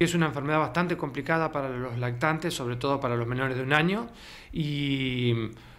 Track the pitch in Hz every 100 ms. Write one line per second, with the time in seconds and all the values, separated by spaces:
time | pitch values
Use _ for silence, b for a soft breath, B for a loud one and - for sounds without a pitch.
0 | 170 170 156 143 139 156 139 147 175 170
1 | 147 131 127 165 160 151 135 123 127 120
2 | 123 120 156 160 175 - 123 123 139 139
3 | 135 120 117 123 135 127 131 151 170 208
4 | 233 B B B B - 147 143 143 135
5 | 131 123 123 113 110 - B